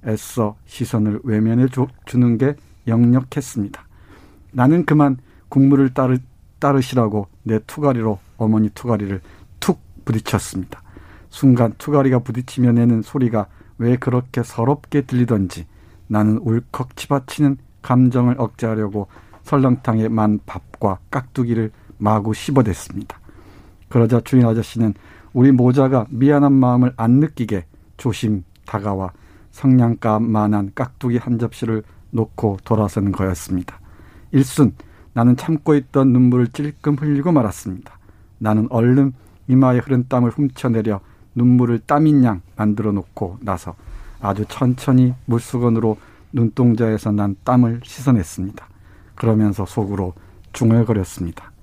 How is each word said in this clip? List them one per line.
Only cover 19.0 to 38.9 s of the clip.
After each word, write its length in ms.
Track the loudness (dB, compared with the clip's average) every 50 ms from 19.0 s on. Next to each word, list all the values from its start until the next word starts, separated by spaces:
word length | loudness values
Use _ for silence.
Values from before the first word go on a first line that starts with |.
| -8 -8 -12 -20 -20 -20 -20 -20 -8
설렁탕에 640 | -2 0 2 2 2 2 0 0 -2 -2 0 0
만 320 | 0 0 0 2 2 0 -2 -4
밥과 540 | -10 -16 -16 -16 -16 -12 -4 -4 -4 -4 -4 -10 -8
깍두기를 600 | -8 -8 -8 -6 -6 -4 -2 -2 0 -2 -2 -4 -6 -12 -20 -20 -12
마구 360 | -4 0 0 0 2 0 -2 -6
씹어댔습니다. 840 | -6 -4 0 0 2 2 0 -2 -6 -8 -14 -12 -12 -12 -14 -18 -20 -20 -20 -20 -20 -20 -20 -20 -20 -20 -20 -20 -20 -20 -2
그러자 320 | 2 2 2 4 2 0
주인 240 | 0 2 2 4 4
아저씨는 480 | 4 2 -2 -4 -6 -4 -2 -2 -2 -2 -6 -12 -20 -20 -20 -20 -8 0
우리 180 | 4 4 6
모자가 540 | 6 6 4 4 4 4 2 2 2 0 -2 -2
미안한 440 | -2 0 2 4 4 4 4 4 4
마음을 400 | 4 4 4 4 2 2 0 0
안 240 | -2 0 2 4 4
느끼게 460 | 2 0 -2 -8 -6 -4 -4 -6 -6 -10 _ -20 _ _ _
조심 460 | -6 -6 -6 -4 -2 -2 -2 -2 -4 -6 _ _ _ _
다가와 460 | -8 -8 -6 -4 -4 -6 -4 -6 -8 -10 -16 -20 -20 -20 -20 -20 -20
성냥갑만한 1200 | -18 -2 0 2 4 4 4 2 -2 -2 -2 -2 0 0 0 0 0 0 0 0 0 -2 -4 -6 -6
깍두기 440 | -8 -8 -8 -8 -8 -6 -4 -4
한 200 | -4 -2 -4 -4
접시를 460 | -4 -4 -6 -6 -8 -6 -4 -4 -6 -6 -10 -20 -20 -20 -8
놓고 460 | -4 -4 -4 -4 -4 -4 -2 -2 -2 -4 -4
돌아서는 480 | -2 0 0 0 -2 -2 -2 -2 -2
거였습니다. 680 | -2 -2 -2 -4 -4 -6 -6 -6 -6 -6 -6 -8 -16 -20 -20 -20 -20 -20 -20 -20 _ -20 -16 -2
일순 420 | 0 0 0 0 2 2 2 2 2 -4 -20 -20 -20 _ -20 -8 -2
나는 220 | 2 4 4 4
참고 380 | 2 0 -4 -4 -2 0 2 2
있던 360 | 2 0 _ 0 2 2 4
눈물을 360 | 4 4 4 4 4 2 0
찔끔 480 | -2 -4 -8 -8 -8 -8 -6 -4 -4 -2
흘리고 360 | -2 0 -2 -2 0 0 2
말았습니다. 680 | 2 2 2 0 -4 -8 -10 -12 -12 -12 -14 -20 -20 -20 _ -20 -20 -20 -20 _ _
나는 300 | _ -2 0 0 0 0 0
얼른 440 | 0 0 2 4